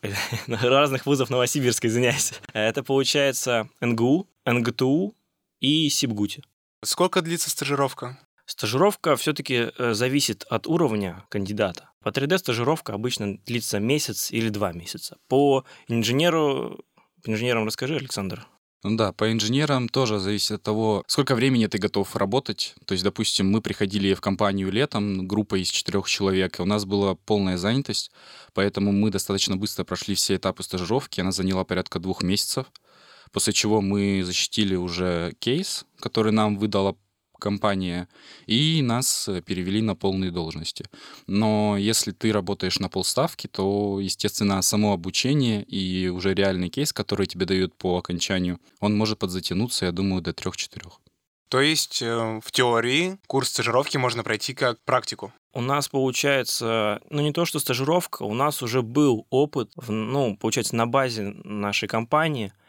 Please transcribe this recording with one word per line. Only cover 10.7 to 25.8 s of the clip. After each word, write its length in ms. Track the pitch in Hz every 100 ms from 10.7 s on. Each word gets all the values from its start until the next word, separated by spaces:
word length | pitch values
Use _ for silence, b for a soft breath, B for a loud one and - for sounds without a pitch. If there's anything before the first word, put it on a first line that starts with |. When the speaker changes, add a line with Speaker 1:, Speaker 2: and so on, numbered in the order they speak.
| 170 147 107 95 90 -
Speaker 1:
кандидата. 580 | 107 95 107 98 85 - _
По 100 | -
три 140 | 135 139
дэ 100 | 185
стажировка 560 | - 117 120 160 -
обычно 460 | 101 120 - 101 - -
длится 320 | 120 - 104
месяц 520 | 110 147 - 104 -
или 200 | 113 113
два 220 | 104 98
месяца. 440 | 85 85 - - - -
По 360 | 131 143 135 - B B
инженеру, 960 | 117 110 135 170 160 151 135 - - - _ _ _
по 80 | -
инженерам 340 | 110 123 117
расскажи, 320 | 107 - 135 156
Александр. 500 | 135 - 95 - - _ _ _
Speaker 3:
Ну 160 | 101 113
да, 140 | 104
по 200 | - 110
инженерам 560 | 113 107 135 151 135 117
тоже 300 | 139 120 104
зависит 320 | 95 104 -
от 120 | 104
того, 420 | 113 107 110 101 -
сколько 280 | - 139
времени 320 | 120 135 123 107
ты 100 | 101
готов 360 | 98 101 95 -
работать. 580 | 98 127 - 98 - -
То 80 | -
есть, 100 | 95
допустим, 480 | 98 - 107 - 95
мы 120 | 107
приходили 500 | - - 98 98 98
в 80 | 92
компанию 500 | - 98 104 98 95
летом, 560 | 104 151 110 104 95 95
группа 300 | 104 104 95
из 140 | 90
четырех 360 | -